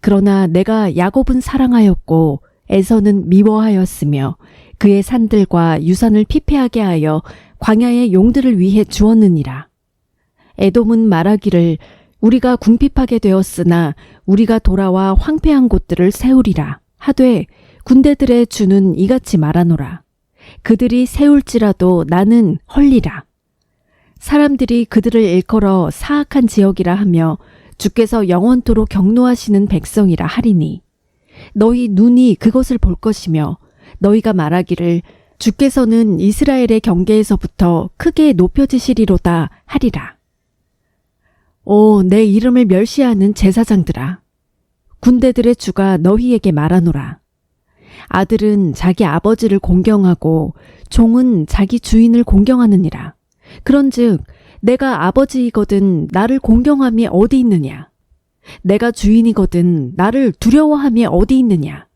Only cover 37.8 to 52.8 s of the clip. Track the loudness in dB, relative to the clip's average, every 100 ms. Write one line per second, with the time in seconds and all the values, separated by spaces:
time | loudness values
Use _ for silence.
37.8 | -4 _ -4 0 0 2 0 0 -2 -2
38.8 | -2 -2 0 0 0 -2 -4 _ _ -4
39.8 | -4 -6 -14 _ _ _ _ _ _ _
40.8 | _ _ _ _ _ _ _ _ 0 2
41.8 | 4 4 2 2 2 0 2 0 2 0
42.8 | 0 -2 -2 0 0 0 0 0 0 0
43.8 | -2 -6 -8 -10 _ _ _ _ _ _
44.8 | _ _ 0 2 2 2 0 0 -4 -2
45.8 | 0 0 0 0 0 0 0 -2 0 0
46.8 | 0 -4 -10 -16 _ _ _ _ _ _
47.8 | _ -20 -8 -4 -2 -2 0 0 -2 -2
48.8 | -2 0 -2 0 -2 -2 0 -2 0 0
49.8 | 2 2 0 0 -2 -2 -4 -10 _ _
50.8 | -6 0 2 2 2 0 -2 -2 -2 -4
51.8 | 0 2 4 2 2 2 2 2 2 2